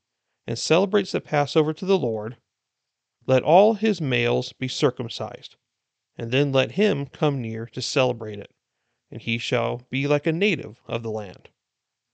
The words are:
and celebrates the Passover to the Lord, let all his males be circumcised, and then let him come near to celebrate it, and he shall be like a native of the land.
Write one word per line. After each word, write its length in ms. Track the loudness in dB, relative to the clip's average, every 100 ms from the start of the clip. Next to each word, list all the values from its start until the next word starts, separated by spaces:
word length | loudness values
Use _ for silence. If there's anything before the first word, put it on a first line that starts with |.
| _ _ _ _ -10
and 100 | -8
celebrates 540 | 0 2 2 0 0
the 100 | -4
Passover 520 | -2 -2 2 2 2
to 120 | 0 0
the 120 | 0
Lord, 400 | 0 -4 -6 -12 _ _ _ _ _ _ _ _ 0
let 160 | 2
all 300 | 6 6 6 4
his 240 | 0 0
males 540 | 0 0 2 0 -2
be 140 | -6 -8
circumcised, 880 | 0 0 0 -6 -8 -10 -12 -18 -20 _ _ _ _ _ -10
and 140 | -2
then 200 | 0 2
let 220 | 2 0
him 340 | 2 0 0 -4
come 340 | -2 0 0
near 240 | -4 -8 -10
to 140 | -8
celebrate 580 | -4 0 0 0 -8 -12
it, 140 | -14 _ _ _ _ _ _
and 120 | -10
he 160 | -4 -4
shall 500 | -2 -2 -2 -4 -6
be 180 | -4 0
like 200 | 0 0
a 40 |
native 480 | 0 0 0 -6 -16 -8
of 160 | -8
the 100 | -6
land. 380 | -6 -8 -14 -20 _ _ _ _ _ _